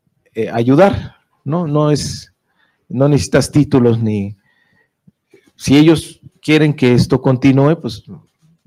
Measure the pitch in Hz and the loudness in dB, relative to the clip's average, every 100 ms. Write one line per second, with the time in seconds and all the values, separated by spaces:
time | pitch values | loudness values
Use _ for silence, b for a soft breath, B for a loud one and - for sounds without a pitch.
0 | _ _ _ - 107 117 120 139 196 - | _ _ _ -10 -6 -4 0 4 4 2
1 | - _ _ _ 139 165 165 147 151 147 | -8 _ _ _ -8 -6 -4 -2 0 -2
2 | - - - _ _ _ _ _ _ 123 | -4 -12 -16 _ _ _ _ _ _ -2
3 | 143 143 - 139 - 147 139 135 120 113 | 0 0 0 -2 0 -2 0 2 2 0
4 | 113 104 98 104 _ _ _ _ _ _ | -4 -4 -8 -12 _ _ _ _ _ _
5 | _ _ _ b b _ - 139 156 151 | _ _ _ b b _ 0 4 4 2
6 | - - - _ - 151 151 147 127 123 | -2 -20 -20 _ -2 2 2 2 2 2
7 | - 135 139 123 139 135 139 165 120 107 | 2 0 0 0 2 2 0 -2 -6 -12
8 | - 95 _ _ _ _ | -18 -20 _ _ _ _